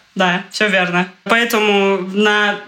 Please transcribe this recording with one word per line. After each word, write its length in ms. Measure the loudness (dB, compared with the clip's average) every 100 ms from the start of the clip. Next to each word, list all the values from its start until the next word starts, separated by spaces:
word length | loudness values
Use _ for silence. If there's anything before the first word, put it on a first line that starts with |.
| _
Да, 280 | -2 0 -2 -6
всё 180 | -4 0
верно. 380 | 0 0 -2 -4 -8
Поэтому 760 | -2 0 0 0 2 2 2 0 -2
на 440 | 0 2 2 0 -2